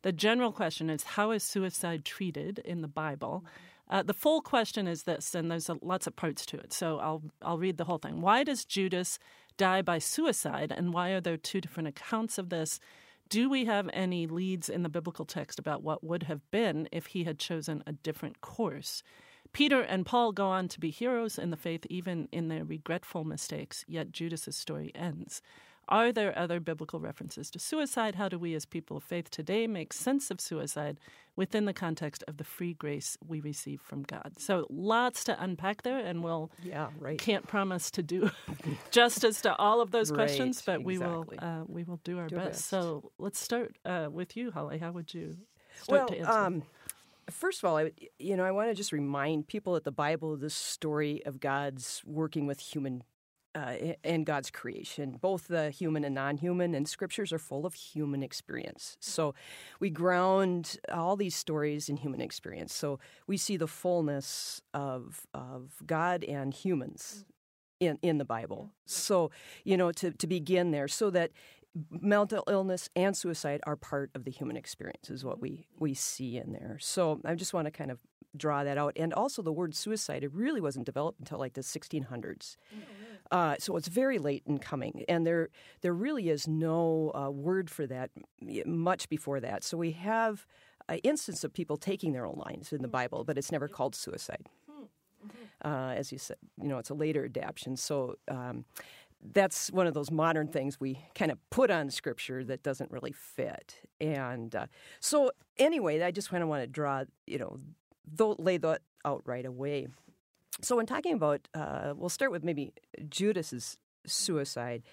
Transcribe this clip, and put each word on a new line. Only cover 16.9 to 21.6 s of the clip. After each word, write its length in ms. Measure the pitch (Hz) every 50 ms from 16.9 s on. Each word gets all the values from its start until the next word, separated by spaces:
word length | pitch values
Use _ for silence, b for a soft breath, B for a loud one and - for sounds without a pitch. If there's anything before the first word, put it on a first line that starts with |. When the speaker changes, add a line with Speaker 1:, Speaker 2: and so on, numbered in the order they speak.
Speaker 1:
if 180 | - 165 165 -
he 160 | - 190 170
had 140 | 165 156 151
chosen 460 | - - 175 160 151 - 156 151 151
a 60 | - 151
different 480 | - _ 156 156 - - 147 - _
course? 600 | - - - - 233 185 139 143 151 - - - - B B B B B B B B B _
Peter 260 | - 294 294 277 254
and 240 | 240 - - 190 180
Paul 280 | - - 247 240 226 208
go 160 | 185 202 190
on 200 | 190 190 185 175
to 100 | - -
be 120 | 160 160
heroes 480 | 151 - 233 247 254 233 233 220 - -
in 100 | - 175
the 80 | 165
faith, 300 | 160